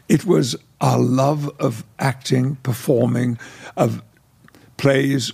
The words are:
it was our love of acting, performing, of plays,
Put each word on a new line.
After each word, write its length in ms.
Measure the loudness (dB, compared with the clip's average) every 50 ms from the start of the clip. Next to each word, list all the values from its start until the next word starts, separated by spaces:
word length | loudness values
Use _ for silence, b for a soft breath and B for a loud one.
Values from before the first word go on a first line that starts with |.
| B 0
it 160 | 0 2 2
was 300 | 2 2 2 2 0 -4 -8 -12 _ _ _
our 160 | 0 0 2 2
love 520 | 2 2 2 2 2 2 0 0 -4 -6 -4 -4
of 260 | -2 -2 -2 -4 -10 -16 _ -4
acting, 580 | -2 -2 -2 -4 -2 0 0 0 0 0 -4
performing, 840 | -4 -4 -6 -6 -2 0 0 2 2 2 2 0 0 -2 -2 -4 B B B B B B B B 0
of 240 | 0 0 0 -4 -10 _ _ _ _ _ _ _ _ -20 b b b b _
plays, 560 | -2 0 2 2 2 2 0 0 -2 -4 -6